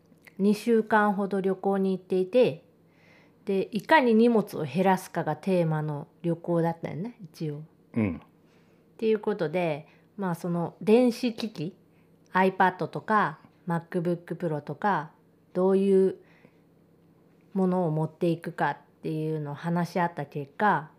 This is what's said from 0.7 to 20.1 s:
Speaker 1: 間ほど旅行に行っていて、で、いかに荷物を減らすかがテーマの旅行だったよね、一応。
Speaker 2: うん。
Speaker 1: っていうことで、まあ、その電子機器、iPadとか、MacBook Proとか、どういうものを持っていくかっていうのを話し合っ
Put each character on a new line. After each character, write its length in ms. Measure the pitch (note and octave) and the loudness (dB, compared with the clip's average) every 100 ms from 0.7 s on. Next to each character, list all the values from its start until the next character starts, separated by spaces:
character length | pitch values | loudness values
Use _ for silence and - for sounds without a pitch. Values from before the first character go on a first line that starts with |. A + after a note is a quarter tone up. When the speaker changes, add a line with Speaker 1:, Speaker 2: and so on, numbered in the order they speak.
| A3+ | 2
Speaker 1:
間 300 | A3 A3 G#3 | 4 2 2
ほ 120 | G3 G3 | 0 -2
ど 140 | G3 | -2
旅 160 | F#3+ F#3+ | -2 -2
行 220 | G3 G3 | 0 0
に 120 | F#3+ | 0
行 100 | F#3 | -2
っ 40 | |
て 160 | - F#3 | -2 -2
い 60 | F#3 | 2
て、 360 | B3 G3+ D#3 _ _ _ _ _ _ _ _ - | 4 2 0 _ _ _ _ _ _ _ _ -4
で、 220 | G3 - | -2 -2
い 100 | G3+ | -6
か 160 | - D#4+ | 2 4
に 160 | B3 | 6
荷 140 | A3 A#3+ | 6 6
物 300 | A3 - D#3 | 4 0 -6
を 40 | |
減 220 | D3+ D#3 | -4 0
ら 120 | F#3+ F#3 | 2 2
す 140 | - | -2
か 140 | E3+ | -6
が 100 | D#3 | -4
テ 300 | D3 G3 F3+ | -4 0 0
ー 20 | E3 | 0
マ 160 | D#3 | -2
の 240 | D3+ C#3+ - _ | -4 -8 -12 _
旅 140 | E3+ E3 | -6 -4
行 260 | F3 E3+ | -2 0
だ 80 | E3 | 0
っ 60 | E3 | -4
た 100 | E3 | -8
よ 80 | C#3 | -10
ね、 180 | A3+ A#3+ F3 | -10 -14 -20
一 180 | - D#3 | -10 -8
応。 120 | D3 D#3 _ _ A#2 | -8 -14 _ _ -4
Speaker 2:
う 40 | |
ん。 200 | G#2 D2 | -2 -4
Speaker 1:
っ 720 | - _ _ _ _ _ _ - | -14 _ _ _ _ _ _ -4
て 100 | A3 | 0
い 80 | |
う 40 | G#3+ | 0
こ 160 | G#3+ | 0
と 140 | G3+ D#3 | -2 -2
で、 400 | F3 E3+ D3 - _ _ - | -2 -2 -4 -10 _ _ -8
ま 140 | F#3 | -6
あ、 40 | E3 | -4
そ 120 | F3 | -4
の 280 | E3+ E3 - | -4 -4 -4
電 300 | E3 A#3 B3 | 4 6 4
子 240 | A3+ B3 | 2 -4
機 160 | A3+ A3 | -4 -10
器、 240 | - D#3+ - _ _ _ _ _ | -8 -10 -10 _ _ _ _ _
iPad 560 | F#3 F#3+ F#3+ F#3 F3+ D#3 | 2 2 4 2 2 -6
と 120 | D3+ | -8
か、 380 | - G#3+ D#3+ D3+ - _ - | -2 0 0 -4 -18 _ -6
MacBook 560 | E3+ E3 F3+ E3+ E3+ | -6 -4 -4 -2 -4
Pro 360 | - E3 E3+ D3 | -6 -8 -4 -6
と 140 | D3 | -8
か、 380 | C#3 G#3 E3+ D#3 _ _ _ _ | -4 0 0 -4 _ _ _ _
ど 180 | F3+ F#3+ | 0 2
う 80 | F#3+ | 4
い 300 | G3 F#3+ F#3+ | 4 4 4
う 80 | - _ _ _ _ _ _ _ _ _ _ _ _ _ | 0 _ _ _ _ _ _ _ _ _ _ _ _ _
も 160 | F#3+ F#3 | -2 0
の 180 | F#3 E3+ | 0 0
を 60 | |
持 140 | D#3 D#3 | -2 -4
っ 60 | |
て 140 | - F3 | -2 -2
い 120 | E3 | -2
く 120 | E3+ | -6
か 220 | E3 D3+ | -4 -4
っ 40 | - _ _ | -4 _ _
て 60 | D#3+ | -8
い 280 | D#3 D#3 D#3 | -6 -4 -6
う 20 | |
の 140 | D3 | -6
を 20 | |
話 360 | C#3+ E3+ E3+ E3 | -8 -4 -2 -2
し 100 | F#3+ | -2
合 60 | |
っ 80 | E3+ | -4